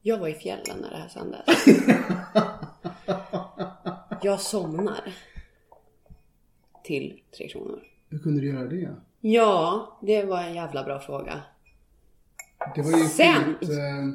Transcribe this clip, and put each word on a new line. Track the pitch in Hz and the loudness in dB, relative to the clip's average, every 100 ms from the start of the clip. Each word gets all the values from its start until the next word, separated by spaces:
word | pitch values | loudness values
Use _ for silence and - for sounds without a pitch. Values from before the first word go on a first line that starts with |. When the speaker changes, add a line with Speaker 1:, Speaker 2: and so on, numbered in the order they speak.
Speaker 1:
Jag | 202 226 | 0 0
var | 165 | -2
i | |
fjällen | 151 - - - - | -6 -8 -8 -8 -10
när | - | -10
det | - | -10
här | 160 | -12
sändes. | - - 62 - - - - - - - 185 - 214 - - - - 180 - - 185 - 185 - - 180 - 185 180 - 208 | -12 -10 -4 4 8 10 10 8 4 4 -4 0 0 0 -6 -14 -12 -14 -10 -6 -6 -4 -8 -8 -10 -10 -8 -10 -10 -12 -4
Speaker 2:
<laughs> | |
Speaker 1:
Jag | 196 196 | -2 -2
somnar | - 214 165 156 196 - - 180 - - - _ _ - _ _ _ - _ _ _ _ _ _ | -2 -4 -4 -2 -4 -4 -12 -16 -18 -20 -20 _ _ -20 _ _ _ -20 _ _ _ _ _ _
till | - 139 139 - _ - | -6 -6 -6 -12 _ -16
Tre | - | -14
Kronor. | - - - - _ _ | -12 -12 -12 -16 _ _
Speaker 2:
Hur | 151 | -6
kunde | 165 143 | -2 -2
du | 139 | -2
göra | 131 127 | -4 -6
det? | 175 165 - _ _ | -6 -8 -10 _ _
Speaker 1:
Ja, | 220 226 220 185 165 202 220 - | 2 6 6 4 2 -2 -6 -8
det | 202 214 | 0 2
var | 196 180 | 2 -4
en | 175 170 | -4 -8
jävla | 165 143 | -6 -6
bra | 135 139 | -6 -8
fråga. | - 139 - 151 - _ _ _ _ _ _ _ _ - - _ - - | -8 -10 -8 -12 -12 _ _ _ _ _ _ _ _ -20 -20 _ -8 -4
Speaker 2:
Det | |
var | 147 | 4
ju | 165 156 | 4 4
Speaker 1:
Sen | - 330 320 147 156 | 6 6 6 2 -2
Speaker 2:
skit, | 175 | -4
eh, | 147 143 143 139 | -2 -4 -4 -4